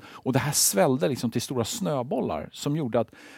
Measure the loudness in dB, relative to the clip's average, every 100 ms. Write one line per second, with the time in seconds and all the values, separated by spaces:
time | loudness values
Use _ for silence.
0 | 0 -8 0 2 2 2 2 4 4 4
1 | 0 0 -2 -2 -2 -2 -2 -2 -2 -2
2 | -2 -2 -2 -4 -6 -6 -4 -2 0 0
3 | 0 -4 -20